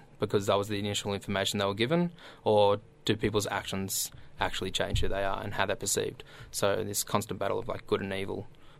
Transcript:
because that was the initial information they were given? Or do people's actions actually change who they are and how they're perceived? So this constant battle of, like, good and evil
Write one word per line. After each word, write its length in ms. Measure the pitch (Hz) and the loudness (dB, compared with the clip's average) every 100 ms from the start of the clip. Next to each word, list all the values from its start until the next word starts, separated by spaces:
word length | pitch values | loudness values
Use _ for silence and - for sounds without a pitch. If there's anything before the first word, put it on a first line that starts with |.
| - - | -18 -6
because 280 | 104 107 101 | 0 0 4
that 100 | 98 | 2
was 100 | 101 | 2
the 120 | 101 | -2
initial 340 | 104 101 104 | -2 -4 -4
information 460 | 101 - 98 98 104 | -4 -2 -2 0 0
they 60 | 98 | 0
were 80 | |
given? 380 | 101 120 170 175 - - - | 0 2 2 0 -4 -18 -2
Or 360 | - 107 101 101 - - - | 4 8 8 6 -2 -4 -2
do 100 | 107 | 2
people's 320 | 113 104 101 | 2 2 0
actions 640 | 101 - 98 98 - - - - - | -2 -4 -4 -4 -4 -4 -8 -14 -2
actually 320 | 98 - 95 | -2 0 -2
change 280 | - 95 98 | -2 0 2
who 60 | 95 | 2
they 160 | 95 | 2
are 180 | 98 98 | 0 -2
and 120 | 107 | -2
how 120 | 107 98 | 0 0
they're 100 | 98 | 0
perceived? 460 | 104 - 101 - - - - | 0 0 -2 -6 -14 -18 -12
So 320 | - 101 101 | 0 2 2
this 200 | 101 101 | -2 -4
constant 360 | - 107 101 95 | 0 0 -2 -4
battle 180 | 98 101 | -2 -2
of, 80 | 101 | -4
like, 180 | 98 - | -8 0
good 140 | 101 | 0
and 120 | 98 | 0
evil 340 | 95 98 98 101 - - | -4 -4 -6 -8 -14 -20